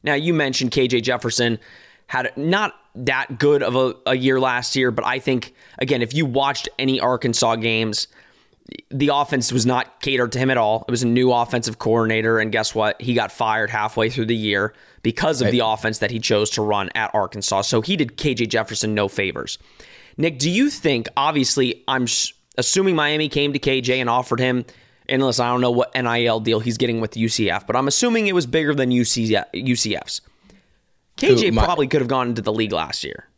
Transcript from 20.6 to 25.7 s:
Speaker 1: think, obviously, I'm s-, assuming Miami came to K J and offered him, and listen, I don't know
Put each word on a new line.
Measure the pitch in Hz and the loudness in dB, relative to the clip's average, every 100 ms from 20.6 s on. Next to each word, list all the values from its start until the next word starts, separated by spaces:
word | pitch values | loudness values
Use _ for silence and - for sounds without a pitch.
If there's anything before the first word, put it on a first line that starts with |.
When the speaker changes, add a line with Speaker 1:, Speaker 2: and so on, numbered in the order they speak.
| 285 | 0
Speaker 1:
think, | - 160 131 113 - | 0 0 0 -2 -2
obviously, | 143 151 131 - 123 - - | 0 2 0 2 0 -2 -4
I'm | 131 | -2
s-, | 120 - - - _ - | 0 -2 -4 -8 _ -4
assuming | 123 185 190 | 0 2 2
Miami | 165 147 151 156 | 2 2 0 0
came | 147 143 | 0 0
to | 135 | 0
K | - 135 | 0 0
J | 123 127 | 0 0
and | 120 | 2
offered | 120 123 123 | 0 0 0
him, | 127 123 120 - _ _ - | 0 0 -4 -14 _ _ -4
and | 131 | 0
listen, | 135 117 | 2 2
I | 120 | 0
don't | 123 | 2
know | 123 | 2